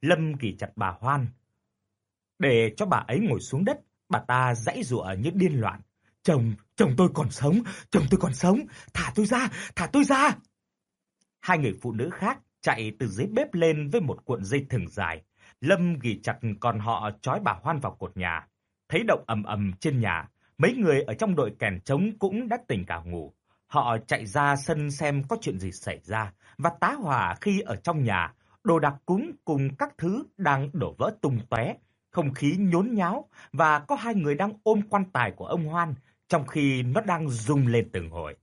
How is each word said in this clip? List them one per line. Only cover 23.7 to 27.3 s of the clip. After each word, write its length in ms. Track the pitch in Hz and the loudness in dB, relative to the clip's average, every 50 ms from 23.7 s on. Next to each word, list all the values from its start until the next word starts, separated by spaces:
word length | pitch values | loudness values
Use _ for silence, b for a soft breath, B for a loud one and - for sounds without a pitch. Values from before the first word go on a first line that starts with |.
| - 151 131 120 117 113 113 | 0 0 2 2 0 -2 -2
chạy 200 | _ 151 127 104 | _ -4 -4 -4
ra 300 | 104 95 147 147 143 143 | -4 -2 0 2 2 2
sân 340 | 139 139 - 170 151 147 147 | 0 0 -4 -4 -2 -2 -4
xem 320 | 139 - 165 147 143 143 135 139 | -4 -4 -2 -2 -2 -2 -2 -4
có 80 | 233 226 | -4 -6
chuyện 180 | - - 139 95 | -4 -6 -6 -4
gì 140 | 92 95 | -6 -8
xảy 280 | 90 - - - 87 - | -8 -8 -10 -10 -10 -10
ra 300 | - - 101 110 110 101 - b b b b b | -10 -6 -4 -4 -4 -6 -8 b b b b b
và 120 | 135 165 - - | -2 -2 -2 0
tá 120 | - 180 | -2 -2
hỏa 420 | 262 294 247 160 139 123 101 87 | -2 -2 -4 -2 0 0 0 0